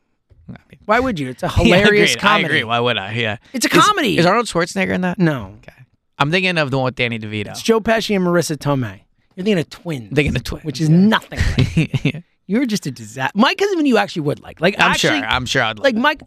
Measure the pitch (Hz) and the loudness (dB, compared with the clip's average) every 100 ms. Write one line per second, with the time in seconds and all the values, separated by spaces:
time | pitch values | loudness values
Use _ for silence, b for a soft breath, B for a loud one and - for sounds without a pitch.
0 | _ _ _ _ - - _ - - 220 | _ _ _ _ -20 -20 _ -16 0 0
1 | 262 180 127 123 175 - - 175 208 208 | 2 -2 -6 -6 -2 2 6 6 6 4
2 | 156 117 196 208 175 147 113 120 120 113 | 4 2 2 2 2 -2 0 0 0 -2
3 | 95 110 113 104 _ 254 262 330 359 415 | -4 -4 -4 -4 _ -4 0 4 4 2
4 | 269 151 170 214 226 170 175 196 185 185 | 0 2 2 2 0 -2 -2 -2 -4 -2
5 | 180 180 170 139 98 104 - - - _ | -4 0 0 0 -8 -16 -20 -20 -20 _
6 | _ - 139 180 185 170 147 135 127 123 | _ -4 -2 0 0 0 -2 -2 -2 -2
7 | 120 113 110 107 101 101 - 226 214 226 | -4 -4 -6 -6 -8 -4 0 0 2 -2
8 | - 202 180 175 160 151 143 139 117 95 | 0 0 2 2 0 -4 -2 -2 -2 -10
9 | _ _ _ - 185 196 147 - 175 147 | _ _ _ -6 -2 0 -2 -8 -10 -10
10 | 107 139 147 127 - - 160 - 156 165 | -4 -2 0 -2 -6 -8 -8 -2 4 6
11 | 202 214 - 147 - - - - 156 - | 6 2 -2 -2 0 2 0 0 -2 -2
12 | - 151 - _ - 202 277 208 - 120 | -4 -4 -12 _ -4 -2 0 -2 -6 -12
13 | 110 120 131 196 269 381 403 370 294 220 | -14 -8 -4 2 2 2 0 0 2 2
14 | 202 - 147 - - - 180 208 175 202 | 0 -4 -4 -6 -10 -2 -2 2 0 2
15 | 156 135 110 120 127 143 113 110 269 220 | 0 0 0 -2 0 0 0 0 0 2
16 | 285 311 | 0 -2